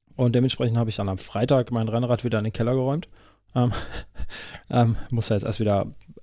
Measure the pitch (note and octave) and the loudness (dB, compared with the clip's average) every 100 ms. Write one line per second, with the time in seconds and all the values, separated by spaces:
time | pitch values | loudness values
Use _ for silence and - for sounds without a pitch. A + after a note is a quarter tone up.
0 | _ - B2 A#2+ B2+ - A#2+ A2+ A2+ - | _ 0 2 4 2 2 0 0 0 -2
1 | G2 F#2+ - G#2 - C3+ A#2+ A#2 A2 A#2 | -4 -4 -6 -2 2 2 2 -2 0 0
2 | B2 A#2 A#2+ A2 G#2+ - A#2 C3 C3 D#3 | 0 0 0 0 -2 -2 0 0 0 -2
3 | - - - _ _ B2+ B2 - - - | -6 -16 -20 _ _ 2 2 0 -6 -10
4 | - - - - - - - B2 A#2 A2+ | -10 -6 -6 -6 -14 -16 -2 2 4 2
5 | - A#2 - G#2 G#2+ G#2 G#2 G2 - - | -2 -2 0 0 0 0 2 2 0 -8
6 | - - | -20 -20